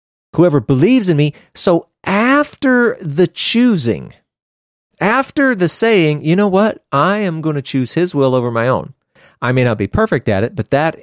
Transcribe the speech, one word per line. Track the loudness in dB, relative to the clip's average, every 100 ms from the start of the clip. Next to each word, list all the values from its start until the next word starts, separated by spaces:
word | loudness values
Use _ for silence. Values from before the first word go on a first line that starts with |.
| _ _ _
Whoever | 0 2 2
believes | 0 2 4 2 2
in | 0
me. | 0 -4 _
So | -6 0 0 -2 _
after | -4 0 2 2 0 -2 0 2 2 -2
the | -4 0 0
choosing, | 0 -2 2 2 2 -2 -4 -8 -20 _ _ _ _ _ _ _ -6
after | -2 -2 -2 0 0
the | 0 -2
saying, | 0 2 2 2 0
"You | 0 0
know | 2
what? | 2 0 -2 _
I | 0 0 0
am | -4 -4
gonna | -4 -4
choose | -4 -4 -2
his | -2 -2
will | 0 0
over | 0 0
my | -2 0
own. | -2 -6 -16 _ _ _ _
I | -2
may | 0
not | 0 0
be | -2
perfect | -2 0 -2 -2
at | -2
it, | -2 -4
but | -2
that | 0 0 -2